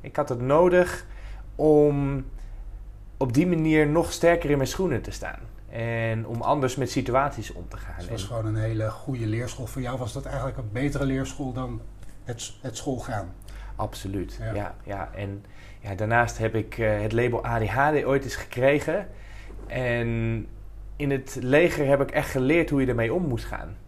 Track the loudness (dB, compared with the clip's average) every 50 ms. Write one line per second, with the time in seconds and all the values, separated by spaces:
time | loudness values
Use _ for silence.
0 | -14 -4 -2 -2 0 0 0 0 4 6 6 8 8 8 8 6 6 4 0 -8
1 | -10 -14 -14 -14 -12 -12 -12 -12 -12 -12 -2 4 6 8 8 8 8 6 6 2
2 | 0 0 0 -2 -4 -8 -10 -12 -12 -12 -12 -12 -12 -12 -12 -12 -14 -14 -16 -16
3 | -16 -16 -4 -2 -2 4 4 4 6 6 4 4 4 6 6 6 6 6 4 2
4 | 2 2 0 4 6 6 6 6 4 2 4 4 2 0 0 0 0 0 0 0
5 | -2 -6 -8 -8 -8 -8 -8 -10 -14 -14 -14 -16 -16 -12 -6 -6 -4 -2 0 0
6 | 0 0 0 -2 -2 -4 -4 -2 2 2 2 4 2 0 0 0 -2 0 0 -2
7 | 0 2 2 2 2 2 -2 -6 -8 -8 -10 -12 -12 -12 -12 -12 -10 -10 -10 -10
8 | -8 -6 -6 -6 -6 -6 -4 -4 -2 -2 0 0 0 0 0 0 -2 -2 -4 -6
9 | -6 -6 -4 -2 -2 -2 0 -2 -2 -4 -6 -8 -8 -8 -6 -6 -4 -4 -4 -4
10 | -6 -6 -6 -6 -8 -6 -4 -4 -4 -4 -4 -6 -6 -4 -2 0 0 0 0 0
11 | 0 0 0 0 -2 -4 -6 -6 -6 -6 -4 -4 -4 -4 -6 -8 -10 -12 -14 -12
12 | -12 -12 -12 -12 -10 -10 -10 -8 -10 -12 -12 -10 -10 -10 -8 -6 -4 -4 -4 -4
13 | -4 -4 -6 -6 -6 -8 -12 -14 -14 -14 -14 -12 -12 -12 -6 -6 -6 -6 -6 -8
14 | -8 -4 -4 -4 -4 -6 -8 -8 -6 -4 -4 -4 -4 -6 -8 -12 -10 -8 -6 -6
15 | -6 -8 -8 -8 -6 -6 -8 -10 -12 -16 -18 -18 -16 -16 -16 -12 -10 -8 -4 -2
16 | 0 4 4 4 4 2 0 0 -2 0 0 0 -2 -2 -2 0 2 2 2 2
17 | 0 0 2 2 2 2 0 -2 -2 0 0 0 0 2 4 4 4 4 4 4
18 | 4 4 2 2 2 -2 -8 -8 -8 -6 -2 4 4 6 6 4 2 0 -2 -2
19 | -2 -6 -12 -14 -14 -14 -14 -14 -14 -12 -12 -12 -10 -6 -4 -2 0 2 2 2
20 | 2 0 0 0 0 0 0 -2 -4 -8 -12 -14 -14 -14 -14 -14 -14 -12 -6 -2
21 | 0 0 0 0 -2 -6 -8 -4 2 4 6 6 6 6 4 2 4 4 6 4
22 | 4 2 2 -2 -2 0 0 2 4 4 4 4 4 4 2 2 2 2 2 2
23 | 2 2 2 0 0 0 -2 -2 -4 -6 -8 -8 -8 -10 -12 -14 -16